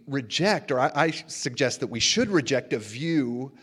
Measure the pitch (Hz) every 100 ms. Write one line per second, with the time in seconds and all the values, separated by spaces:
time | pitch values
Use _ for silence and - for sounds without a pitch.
0 | - 139 110 - 190 180 - 127 143 139
1 | 160 147 - - 147 123 127 - 117 117
2 | - 214 240 180 123 127 - 123 104 117
3 | 165 165 123 120 139 -